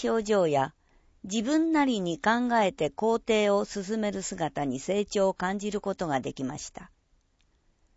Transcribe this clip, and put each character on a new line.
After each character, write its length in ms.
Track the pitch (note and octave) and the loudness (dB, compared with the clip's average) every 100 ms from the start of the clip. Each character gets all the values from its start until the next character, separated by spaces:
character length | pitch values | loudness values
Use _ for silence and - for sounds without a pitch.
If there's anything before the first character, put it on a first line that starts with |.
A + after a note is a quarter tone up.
表 220 | A#3 A3+ | 0 -2
情 240 | G#3+ G#3 E3+ | 2 2 4
や、 260 | C#3+ C3+ - _ _ _ _ G3 | 2 0 -4 _ _ _ _ -6
自 180 | G#3 | -2
分 300 | A3+ D#4 E4 | 2 2 4
な 100 | D#4 | 4
り 160 | C#4 A3+ | 2 2
に 200 | F3+ E3 | 0 0
考 300 | G3+ A#3 B3 A#3 | 0 2 2 2
え 120 | G3+ | 2
て 180 | E3 D3+ | 0 -2
工 300 | - A3 A3+ | 0 0 0
程 360 | - G#3+ G#3 G3+ | 2 2 4 2
を 80 | G#3 | 0
進 320 | G#3 F#3 A3 | -6 -6 -4
め 140 | G#3 | -2
る 100 | G3 | -4
姿 420 | F#3 F#3+ D#3 D3 | -6 -4 -4 -2
に 160 | C#3+ B2+ | -4 -4
成 240 | - G3+ | -2 -2
長 240 | G3+ G#3 F#3+ | 0 2 2
を 60 | |
感 260 | F#3 F3+ G3 | 2 -2 -4
じ 100 | G3+ | -4
る 100 | G3+ | -4
こ 120 | G3 | -4
と 140 | F#3+ F3 | -4 -2
が 140 | C3+ | -2
で 100 | C3+ | -2
き 140 | B2+ C3 | -6 -8
ま 120 | D3 | -8
し 120 | - | -12
た。 200 | - - _ _ _ _ _ _ _ _ _ _ | -16 -20 _ _ _ _ _ _ _ _ _ _